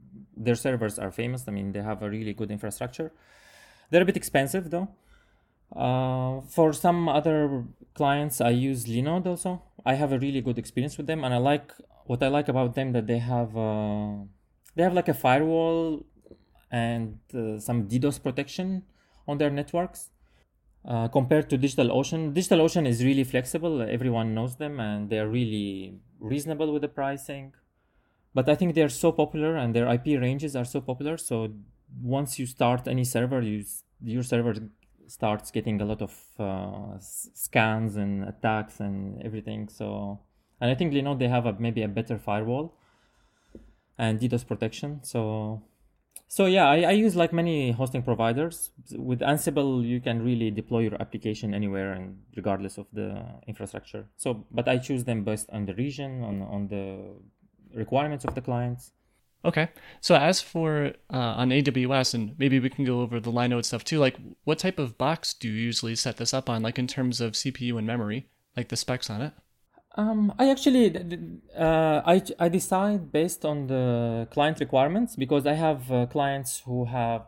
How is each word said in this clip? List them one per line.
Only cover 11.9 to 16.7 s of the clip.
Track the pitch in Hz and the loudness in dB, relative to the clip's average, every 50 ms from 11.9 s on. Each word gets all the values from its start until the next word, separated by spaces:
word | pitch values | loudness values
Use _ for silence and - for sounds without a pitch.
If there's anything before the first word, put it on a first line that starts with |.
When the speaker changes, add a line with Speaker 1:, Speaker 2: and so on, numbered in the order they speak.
| _ _ - | _ _ -6
Speaker 1:
what | - 120 123 139 | -4 -2 2 2
I | 131 | 2
like | 139 147 147 - | 2 2 2 2
about | 127 131 127 123 123 | 2 2 2 0 0
them | 143 135 131 123 | -2 -2 0 0
that | 120 107 | -2 0
they | 107 120 117 | 0 0 0
have, | 117 120 127 120 120 113 110 | 0 0 0 0 -2 -2 -2
uh, | 113 113 110 107 107 107 104 104 104 104 104 104 101 101 101 - _ _ _ _ _ _ - - | -2 -2 -2 0 -2 -2 -2 -2 -2 -4 -4 -6 -8 -12 -16 -20 _ _ _ _ _ _ -6 0
they | 156 170 | 2 2
have, | 185 175 | 2 2
like, | 185 170 - | 2 2 2
a | 143 | 0
firewall | - - 131 127 143 156 160 165 165 165 165 165 165 165 165 156 147 - _ _ _ _ - - - _ _ _ _ _ - | 2 4 4 4 4 4 4 2 2 2 2 2 0 0 -2 -4 -6 -8 _ _ _ _ -20 -20 -20 _ _ _ _ _ -4